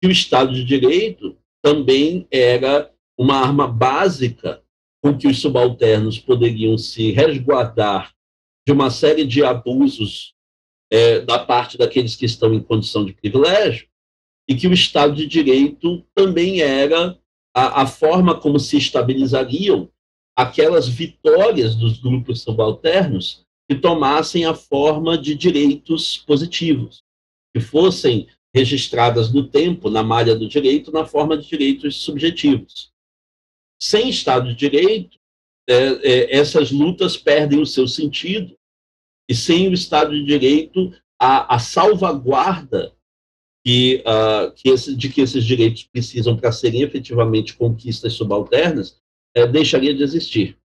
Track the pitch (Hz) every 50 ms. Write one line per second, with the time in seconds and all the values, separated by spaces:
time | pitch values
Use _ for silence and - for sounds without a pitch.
0 | - 185 - - - - - 127 131 131 127 127 127 123 139 139 123 127 156 180
1 | 214 220 - _ 104 95 - _ _ _ _ _ _ 147 151 151 135 123 131 135
2 | 143 156 175 185 180 _ - 131 127 120 123 120 131 135 139 143 143 - _ _
3 | _ _ _ - 123 135 139 135 131 131 139 143 143 127 120 110 127 127 135 151
4 | 190 196 175 135 131 123 117 _ - 87 76 - _ _ _ _ _ _ _ _
5 | - 143 143 - - 143 135 127 - 151 131 127 123 123 120 - 120 113 107 107
6 | 110 110 110 113 - - 127 120 120 117 113 110 110 110 113 107 - - - 117
7 | 113 113 104 107 147 160 151 131 127 131 143 131 120 117 - - 107 104 101 95
8 | 92 - _ _ _ _ _ _ _ _ _ _ _ - 143 139 139 131 120 -
9 | - 143 156 160 156 135 117 139 143 127 123 120 - 123 120 131 143 135 - -
10 | 107 101 - - - - _ _ _ _ _ _ _ _ _ _ _ _ 110 110
11 | 117 117 113 110 - 127 139 - - - 131 120 120 - - - 123 113 - 131
12 | 123 117 - - - 113 117 - - 110 113 113 - _ 120 110 107 - - 110
13 | 104 95 95 _ - 104 104 127 139 160 185 208 214 175 120 113 - _ _ _
14 | _ _ _ _ _ _ _ _ _ - 139 123 120 180 180 180 - - - 160
15 | 147 147 147 143 156 147 151 165 151 135 127 135 139 147 143 - - 170 175 175
16 | - _ _ - 196 190 180 165 170 185 196 180 160 143 135 135 139 147 160 165
17 | 170 180 180 _ _ _ _ _ _ _ _ 123 127 127 - 143 135 135 - -
18 | - 156 165 180 185 175 160 - - 151 143 147 139 - - 147 135 - - 135
19 | 113 120 131 131 135 131 117 131 131 127 120 151 196 202 - - - - _ _
20 | _ _ _ _ _ _ _ - 127 123 - - 156 160 175 165 139 120 123 113
21 | 165 165 - _ _ 156 151 170 196 226 220 156 120 110 110 113 113 117 110 -
22 | - 127 127 131 123 - 120 117 - - 110 107 110 110 107 - _ 160 165 190
23 | 190 151 120 92 87 - - _ _ _ _ _ _ _ 139 139 135 175 170 160
24 | 143 135 143 156 156 - - 175 165 160 160 160 _ _ - 139 143 156 156 151
25 | 160 165 170 160 139 147 151 143 - 180 156 143 147 143 139 143 _ _ 160 156
26 | - - - - - - 147 139 156 170 - - 175 165 151 127 117 113 _ -
27 | _ _ _ _ _ _ _ _ _ _ _ 123 113 - - 151 175 190 180 -
28 | - 143 120 110 - _ _ _ _ _ _ 131 127 117 139 135 - - - 127
29 | 117 120 117 120 113 113 120 143 135 - _ 143 160 180 175 - - 107 107 110
30 | 110 110 117 117 117 113 110 110 113 107 - 147 139 131 135 151 147 - 151 160
31 | 160 156 - 147 151 151 160 147 147 - 165 156 139 135 139 139 - 147 135 -
32 | - - 151 139 143 170 170 - - 147 135 117 104 _ - - - _ _ _
33 | _ _ _ _ _ _ _ _ _ _ _ _ _ _ _ _ - - - 208
34 | 233 262 - - - - 131 127 123 123 117 - 143 143 143 147 175 190 220 220
35 | 180 - _ _ _ _ _ _ _ _ _ _ _ - 123 123 131 135 131 -
36 | - 139 123 127 - - 131 135 147 147 - 165 147 123 123 143 147 165 180 -
37 | 190 185 - - _ - 143 151 151 147 143 147 151 143 - - 131 123 - -
38 | 156 147 139 - - 170 190 220 180 - - _ _ _ _ _ _ _ _ _
39 | _ _ _ _ _ _ 123 120 - - 165 170 185 190 180 175 - - - 151
40 | 151 151 147 151 147 143 147 143 127 131 143 151 160 - _ 185 185 180 - _
41 | _ _ _ _ 127 127 135 135 - - 127 123 120 - - - 170 208 214 180
42 | 190 175 156 139 120 123 135 127 135 196 185 156 143 131 - 95 - - _ _
43 | _ _ _ _ _ _ _ _ _ _ _ _ _ 123 123 123 127 127 131 123
44 | - 113 110 110 110 110 107 107 95 - - _ - 131 131 127 123 - 139 120
45 | 123 131 - - 135 123 - 135 117 110 127 120 113 113 113 - - _ _ 123
46 | 120 - - 120 117 120 117 117 - 120 113 - - 120 113 120 139 139 - 135
47 | 117 - 120 120 117 113 110 110 110 - - _ 120 117 113 113 - 120 117 -
48 | - 117 113 - - 104 98 104 98 - - 131 160 175 160 131 98 - _ _
49 | _ _ _ _ _ _ _ 120 120 120 120 151 156 - - 143 131 143 147 135
50 | 143 139 143 165 165 - - 113 101 - - _ _